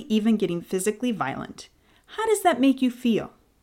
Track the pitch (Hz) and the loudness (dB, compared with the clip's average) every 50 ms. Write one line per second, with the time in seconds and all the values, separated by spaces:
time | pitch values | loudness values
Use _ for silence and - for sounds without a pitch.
0 | - - 214 214 208 226 220 202 196 170 170 175 - - 190 190 190 214 214 214 | -2 0 0 0 2 2 2 2 0 -2 -4 -6 -6 -6 -6 -2 -2 -4 -4 -2
1 | 247 247 220 165 135 131 - 139 - - - - - - _ _ _ _ _ _ | -4 -4 -4 -4 -4 -6 -6 -8 -10 -12 -14 -18 -20 -20 _ _ _ _ _ _
2 | _ _ - - 440 453 427 403 - 349 311 240 262 269 269 - 254 247 240 - | _ _ -8 -4 0 0 0 2 2 2 2 4 4 4 4 4 0 -2 -2 0
3 | - 240 220 165 143 - - _ _ _ _ _ | 0 0 0 0 -2 -6 -14 _ _ _ _ _